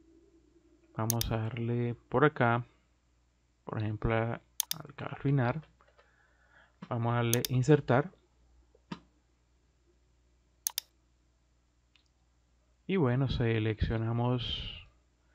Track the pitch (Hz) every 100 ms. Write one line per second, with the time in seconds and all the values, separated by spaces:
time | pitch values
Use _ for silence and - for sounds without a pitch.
0 | _ - _ _ _ _ _ _ _ -
1 | 110 117 - 113 113 120 117 120 120 117
2 | - 127 147 - 120 120 120 _ _ _
3 | _ _ _ _ _ _ - 113 107 107
4 | 117 113 117 120 _ - - - - -
5 | 220 135 139 139 120 156 - _ - _
6 | - _ _ _ _ - - - - 120
7 | 117 120 117 117 - 127 127 147 - 123
8 | 165 - _ _ _ _ _ _ - -
9 | - _ _ _ _ _ _ _ _ _
10 | _ _ _ _ _ _ - - - _
11 | _ _ _ _ _ _ _ _ _ _
12 | _ _ _ _ _ _ _ _ - 190
13 | 131 123 139 - 117 113 110 110 - 113
14 | 113 117 123 127 - - - - - _
15 | _ _ _